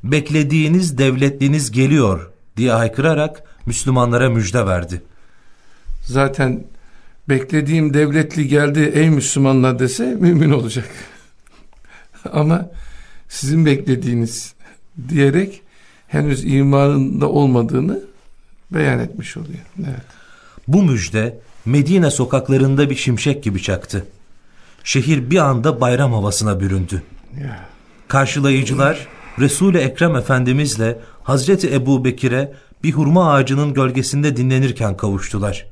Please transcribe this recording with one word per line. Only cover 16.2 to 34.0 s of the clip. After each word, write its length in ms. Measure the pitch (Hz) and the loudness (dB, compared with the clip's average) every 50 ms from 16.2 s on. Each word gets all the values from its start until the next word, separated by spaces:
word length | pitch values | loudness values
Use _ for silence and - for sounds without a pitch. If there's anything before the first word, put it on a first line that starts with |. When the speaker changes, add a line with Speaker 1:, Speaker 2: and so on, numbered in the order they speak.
| 147 147 135 - - | 0 0 -2 -2 -2
Speaker 2:
imanında 840 | - 135 135 139 139 139 139 139 143 143 139 135 135 139 143 143 147 | 0 2 2 4 4 4 4 4 4 2 2 0 0 0 -2 0 0
olmadığını 680 | - 147 143 139 123 120 120 113 - 127 143 180 220 392 - - - - _ - - - _ _ - - - - | 2 2 4 4 4 2 2 2 0 -2 0 -2 -4 -4 -8 -14 -20 -20 _ -20 -20 -20 _ _ -20 -20 -18 -8
beyan 280 | 185 165 151 139 127 120 | -4 -2 0 0 0 -2
etmiş 380 | 120 - - - 110 - - | -4 -8 -10 -12 -14 -12 -12
oluyor. 220 | - 160 147 175 175 175 - - 185 | -14 -14 -14 -14 -18 -18 -18 -12 -10
Evet. 220 | 180 143 131 123 - - - - - - - - - - - - - | -10 -8 -8 -10 -14 -18 -20 -20 -20 -20 -20 -20 -20 -20 -20 -16 -4
Speaker 1:
Bu 160 | - 143 196 196 | 2 2 4 4
müjde 560 | 165 131 107 87 80 107 110 107 120 120 - - - - - - | 4 2 0 -2 -2 -2 -2 -2 -2 -6 -10 -20 -20 -20 -10 -4
Medine 460 | 110 127 147 139 147 185 196 175 143 | 0 2 2 2 4 2 4 4 2
sokaklarında 800 | - - 127 123 - 131 127 - 135 135 135 135 135 139 147 143 | 2 0 -2 0 0 -2 0 0 2 2 2 2 4 2 2 0
bir 60 | 143 | 0
şimşek 480 | - - 131 120 107 - 147 139 143 - | -2 -2 -2 -2 0 0 -2 -2 -2 -4
gibi 180 | 110 95 95 | -4 -4 -4
çaktı. 440 | - - 95 90 - - - 98 - - - _ - - - - _ - _ - - - - - - | -4 -4 -6 -6 -6 -8 -8 -8 -8 -8 -18 _ -20 -20 -20 -20 _ -20 _ -20 -20 -20 -20 -16 -10
Şehir 460 | - - 139 117 139 160 139 120 120 | -4 -2 -2 0 0 0 0 0 0
bir 80 | 165 | 2
anda 440 | 190 156 139 131 120 117 151 147 117 | 2 2 2 2 2 0 0 0 0
bayram 320 | 127 123 123 123 143 131 117 | 0 0 2 2 0 0 0
havasına 460 | 110 98 104 98 - 107 107 101 92 | 0 0 -2 -2 -2 -2 -2 -2 0
büründü. 440 | 98 98 95 95 92 87 101 90 - - - - - - - 139 | -2 -2 0 -2 -2 -4 -6 -8 -8 -10 -20 -20 -20 -16 -14 -12
Speaker 2:
Ya. 180 | 143 135 110 87 90 - - - _ _ - - - | -10 -10 -12 -14 -18 -20 -20 -20 _ _ -20 -20 -10
Speaker 1:
Karşılayıcılar 1000 | _ - 135 135 - - 147 139 139 135 131 131 - 131 131 139 143 165 - - - - - - - - - | _ 0 0 0 0 0 0 2 2 2 2 0 -2 0 0 0 0 0 -2 -8 -16 -20 -20 -20 -16 -2 0
Resul-i 380 | 127 143 - - 180 196 180 | 0 0 2 2 2 4 4
Ekrem 380 | 175 135 131 131 - 165 170 151 | 4 2 0 0 0 0 0 2
Efendimizle 840 | 127 120 - 135 127 127 123 127 139 151 139 107 107 113 113 117 117 - - - - - | 0 0 0 0 0 2 2 2 0 0 -2 -2 -2 -2 -2 -2 -6 -12 -20 -20 -14 -4
Hazreti 500 | - 131 135 127 156 196 185 - - - | -2 -2 0 2 2 2 2 2 0 0
Ebu 320 | 135 120 131 139 127 123 | 0 2 2 0 2 2
Bekir'e 480 | 131 123 - - 127 120 127 143 143 - - _ _ - _ - | -2 -2 0 -2 -2 0 -2 -4 -4 -10 -20 _ _ -16 _ -4
bir 80 | 156 | -2
hurma 420 | - 143 156 139 160 180 180 160 143 | 0 0 2 4 4 4 4 4 4
ağacının 400 | 139 131 - 139 135 147 147 135 | 2 2 2 0 -2 -2 -2 0
gölgesinde 640 | 131 135 127 123 135 | 0 0 0 0 -2